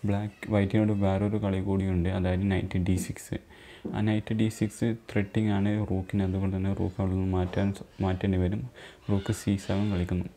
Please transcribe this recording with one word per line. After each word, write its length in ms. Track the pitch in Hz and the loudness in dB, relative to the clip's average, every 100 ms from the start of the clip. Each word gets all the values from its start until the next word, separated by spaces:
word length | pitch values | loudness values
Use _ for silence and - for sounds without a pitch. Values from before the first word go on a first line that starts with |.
| 104 | 0
ബ്ലാക്ക്, 460 | 101 104 - - | 0 -2 -8 0
white-ിനോട് 400 | 107 98 110 107 | 2 4 4 2
വേറൊരു 460 | 101 98 95 104 104 | 2 2 2 0 0
കളി 220 | 104 95 | 0 0
കൂടിയുണ്ട്, 500 | 98 98 95 90 85 | 0 0 2 2 0
അതായത് 420 | 92 90 92 98 | 0 0 2 2
നൈറ്റ് 280 | 95 95 98 | 0 0 0
ഡി 160 | 90 90 | 2 0
സിക്സ്. 420 | - - - - - - - - - | -2 -8 -8 -10 -10 -20 -20 -14 -8
ആ 80 | - | -2
നൈറ്റ് 340 | 107 107 - 110 | 0 0 -2 0
ഡി 120 | 110 | 0
സിക്സ് 480 | - 110 - 117 113 - | 0 -4 0 -2 -2 -2
ത്രെറ്റിംഗ് 380 | 104 101 - 110 | -2 0 0 2
ആണ് 280 | 101 101 107 104 | 2 2 0 0
rook-ിന്. 360 | 95 92 101 | -2 0 0
അതുകൊണ്ട് 360 | 98 95 95 95 | 2 0 0 0
തന്നെ 160 | 95 | 0
റൂക്ക് 280 | 98 92 - | 0 -2 0
അവിടെ 120 | 95 | 0
നിന്ന് 200 | 92 95 | 0 2
മാറ്റാൻ 400 | 92 90 - 98 | 0 0 0 0
സ-, 280 | 98 - - | -2 -10 -4
മാറ്റേണ്ടി 360 | 98 92 98 92 | -2 0 2 2
വരും. 320 | 90 101 123 - - - - | 2 0 -6 -12 -20 -16 -2
റൂക്ക് 240 | 101 95 | -2 0
സി 220 | 107 - 98 | -2 0 -2
സെവൻ 360 | - 98 104 | 0 -2 0
കളിക്കുന്നു. 340 | 95 90 90 90 | 0 0 -2 -4